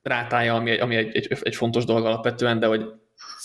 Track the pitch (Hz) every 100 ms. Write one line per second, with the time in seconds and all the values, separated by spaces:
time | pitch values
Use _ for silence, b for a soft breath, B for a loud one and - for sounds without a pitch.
0 | 131 123 117 120 117 117 117 113 123 113
1 | 110 - - - - - 120 117 117 113
2 | 113 113 120 120 120 113 113 110 110 -
3 | _ - B B